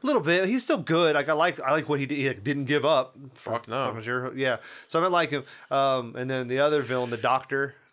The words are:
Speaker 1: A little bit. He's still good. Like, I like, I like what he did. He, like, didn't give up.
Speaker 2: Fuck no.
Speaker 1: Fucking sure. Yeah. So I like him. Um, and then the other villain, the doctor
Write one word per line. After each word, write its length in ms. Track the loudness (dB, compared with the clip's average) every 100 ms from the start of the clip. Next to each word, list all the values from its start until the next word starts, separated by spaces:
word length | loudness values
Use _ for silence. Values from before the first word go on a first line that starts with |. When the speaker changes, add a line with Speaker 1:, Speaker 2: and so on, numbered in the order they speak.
Speaker 1:
A 40 | 0
little 140 | 0
bit. 280 | 2 2 2
He's 140 | 0
still 160 | 2 0
good. 340 | 2 2 4
Like, 160 | 2 2
I 40 |
like, 260 | 2 2 0
I 140 | 0
like 140 | 0 0
what 120 | -2
he 80 | -2
did. 100 | -2
He, 100 | -2
like, 160 | -2
didn't 220 | -4 -2 0
give 180 | 2 4
up. 300 | 2 0 -6 -20 -14
Speaker 2:
Fuck 320 | -6 -6 -4
no. 180 | -4 -4
Speaker 1:
Fucking 160 | -4
sure. 340 | -6 -6 -6 -2
Yeah. 220 | -2 -2 -6 -20 -4
So 160 | 0
I 40 | 2
like 220 | 2 0
him. 140 | -4 -8 -16 -2
Um, 460 | 2 2 0 -2 -6
and 120 | -4
then 200 | -4 -2
the 100 | 0
other 220 | 2 2
villain, 300 | 0 -2 -2
the 60 | -2
doctor 580 | 2 0 0 -2 -2 -6 _